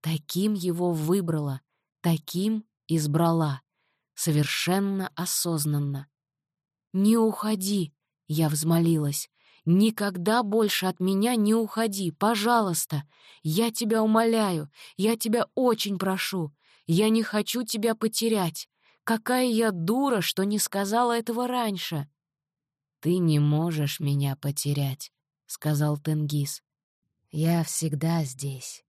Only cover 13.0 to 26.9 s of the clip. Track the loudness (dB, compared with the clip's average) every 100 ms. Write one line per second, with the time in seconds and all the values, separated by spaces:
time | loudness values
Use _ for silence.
13 | -8 _ -20 -10 -4 0 0 -2 0 2
14 | 4 4 4 2 2 -2 -6 -14 -20 -2
15 | 0 0 0 0 0 0 2 2 -2 -2
16 | -2 -2 -2 -4 -6 _ _ _ 0 2
17 | 4 2 2 -2 -2 -4 -4 -2 -2 0
18 | -2 0 0 0 0 -4 -16 _ _ _
19 | -2 -2 0 0 2 2 0 0 0 0
20 | 2 0 0 -2 -2 -2 -2 -2 0 0
21 | 2 0 -2 -4 -2 -2 -2 -4 -6 -6
22 | -8 _ _ _ _ _ _ _ _ _
23 | -2 2 2 4 2 2 0 -2 -4 -4
24 | -2 -2 -2 -4 -6 -4 -4 -2 -2 -6
25 | -14 _ _ _ _ -6 -2 0 0 -2
26 | -2 -2 -2 -2 -4 -8 _ _ _